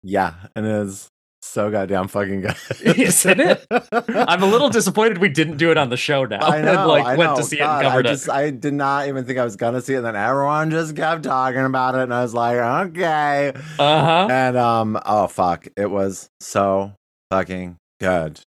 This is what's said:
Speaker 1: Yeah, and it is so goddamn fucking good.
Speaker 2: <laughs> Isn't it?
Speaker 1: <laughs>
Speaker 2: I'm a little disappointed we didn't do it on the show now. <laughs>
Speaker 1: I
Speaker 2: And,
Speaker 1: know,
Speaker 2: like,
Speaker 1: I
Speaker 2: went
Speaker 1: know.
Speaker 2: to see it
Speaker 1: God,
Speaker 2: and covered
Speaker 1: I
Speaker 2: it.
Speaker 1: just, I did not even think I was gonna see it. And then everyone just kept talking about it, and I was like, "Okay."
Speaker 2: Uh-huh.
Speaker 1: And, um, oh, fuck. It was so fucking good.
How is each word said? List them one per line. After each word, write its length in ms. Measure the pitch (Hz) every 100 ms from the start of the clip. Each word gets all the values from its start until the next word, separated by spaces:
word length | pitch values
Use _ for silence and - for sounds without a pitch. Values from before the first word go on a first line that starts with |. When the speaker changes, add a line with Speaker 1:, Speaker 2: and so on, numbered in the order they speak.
Speaker 1:
Yeah, 300 | 92 98 90 85 95 113
and 100 | 107
it 60 | 107 101
is 220 | 95 - _ _ _
so 260 | - - 104
goddamn 380 | 104 95 95 95
fucking 340 | 101 98 98
good. 140 | 95 - -
Speaker 2:
<laughs> 280 | - 226 180
Isn't 420 | 254 - - 180
it? 280 | 311 - -
Speaker 1:
<laughs> 240 | 240 - 226 233
Speaker 2:
I'm 340 | 220 240 175
a 60 | 196
little 220 | 226 285
disappointed 500 | 220 190 185 226 185
we 100 | 185
didn't 280 | 139 156 147
do 120 | 165
it 80 | 156
on 120 | 135
the 80 | 123
show 280 | - 139 127
now. 140 | 101
<laughs> 20 |
Speaker 1:
I 140 | 156 151
Speaker 2:
And, 80 | 156
Speaker 1:
know, 220 | 185 185
Speaker 2:
like, 180 | 147 123
Speaker 1:
I 100 | 143
Speaker 2:
went 160 | 165
Speaker 1:
know. 60 | 135
Speaker 2:
to 60 |
see 140 | 135 147
it 20 |
Speaker 1:
God, 240 | 151 151 139
Speaker 2:
and 20 |
covered 160 | 127 120
Speaker 1:
I 20 |
Speaker 2:
it. 40 |
Speaker 1:
just, 140 | 127 -
I 200 | 135 151
did 240 | 127 147
not 340 | 143 139 139 143
even 180 | 135 123
think 120 | 131
I 60 |
was 140 | 120 101
gonna 220 | 117 123
see 140 | 120
it. 40 | 135
And 80 | 117
then 80 | 107
everyone 560 | 107 139 139 151 156
just 240 | 160 156 151
kept 260 | 160 165
talking 420 | 151 131 131 127 131
about 280 | 131 127
it, 80 | 131
and 100 | 127
I 100 | 120
was 100 | 123
like, 240 | 117 117 120
"Okay." 960 | 120 139 190 165 175 156 147 143 143 127 156 156
Speaker 2:
Uh-huh. 500 | 143 151 151 165 202
Speaker 1:
And, 260 | 127 131 123
um, 420 | 117 117 110 107 -
oh, 220 | 104 92
fuck. 400 | - 90 85 - -
It 140 | 101
was 380 | 98 98 92 - _
so 540 | - 104 98 98 98 101 _ _ _
fucking 480 | 95 90 92 90 87 _ _
good. 400 | 95 90 78 76 _